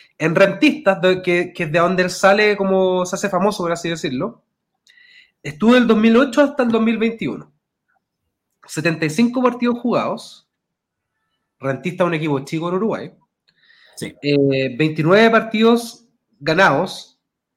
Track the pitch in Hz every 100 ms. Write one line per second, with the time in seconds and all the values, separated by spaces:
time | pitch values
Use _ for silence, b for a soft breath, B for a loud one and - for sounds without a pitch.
0 | b - 160 170 196 190 302 - 196 185
1 | 185 185 180 175 175 - 160 165 175 185
2 | 180 - 190 208 208 202 196 190 185 185
3 | 180 190 196 180 202 208 170 165 170 165
4 | 160 127 208 - _ _ _ _ b b
5 | b b b _ 147 - 220 247 226 214
6 | 226 226 277 294 285 285 240 220 226 214
7 | 226 226 147 95 - _ _ _ _ _
8 | _ _ _ _ _ _ - 156 165 160
9 | 156 156 233 262 247 240 240 240 240 156
10 | 113 220 - - _ _ _ _ _ _
11 | _ _ _ _ _ _ 135 131 185 -
12 | 175 160 156 135 143 160 170 185 214 123
13 | 147 _ _ _ _ b b b b -
14 | 98 - 143 143 139 135 131 117 156 156
15 | 156 202 226 220 220 220 226 233 - -
16 | _ _ _ _ 143 160 185 143 185 -
17 | - _ _ _ _